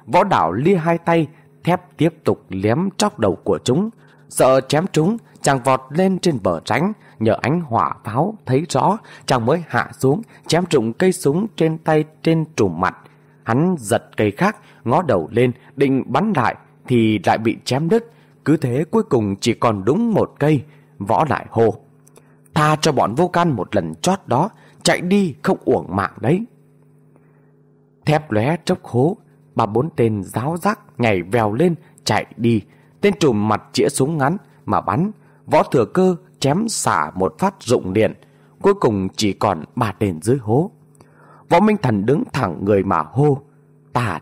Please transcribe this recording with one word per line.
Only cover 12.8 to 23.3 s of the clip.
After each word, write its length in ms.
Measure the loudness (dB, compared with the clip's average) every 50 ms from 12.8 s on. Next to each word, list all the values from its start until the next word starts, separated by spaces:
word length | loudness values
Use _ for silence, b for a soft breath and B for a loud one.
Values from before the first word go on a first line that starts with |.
Mặt. 160 | -2 -2 -2 -6 b b b b b b b b b
Hắn 340 | -2 0 0 2 0 0 -4
giật 260 | -2 -2 -2 -2 -2 -6 -4
cây 140 | -2 0 0
khác, 260 | 0 0 -2 -2 -2 -4 B B B B B
ngó 180 | 0 0 0 0
đầu 260 | 0 0 -2 -2 -2 0
lên 200 | 2 2 2 0 B B B B
định 360 | -2 0 0 2 0 -2 -2 -2
bắn 200 | 0 0 0 0
lại 180 | 0 -2 -2 -4 -6 -14 _ _ _ _
thì 340 | 0 2 2 4 2 2 0 0
lại 140 | 0 0 2
bị 200 | 0 -2 -4 -4 -4
chém 240 | -4 -4 -2 0 0
đứt. 240 | 0 0 0 b b b b b b b _
Cứ 120 | 0 0
thế 280 | 0 0 -2 -2 -2 -4 -2
cuối 120 | -2 -2 0
cùng 340 | 0 0 0 0 0 -4 -2
chỉ 140 | -2 -2 -2
còn 300 | 0 0 0 0 0 0
đúng 280 | 0 0 0 0 0 0
một 200 | 0 0 -2 -2 -2
cây. 260 | 0 2 2 0 b b b b b b b b
Võ 260 | -4 -2 0 0 2 0
lại 180 | -2 -6 -6 -6
hô: 240 | 0 2 2 2 2 -2 -12 _ _ _ _ b b b b b b b b b _
"Tha 220 | 0 2 2 2
cho 160 | 2 0 0 2
bọn 220 | 2 0 0 2
vô 140 | 0 0
can 220 | 0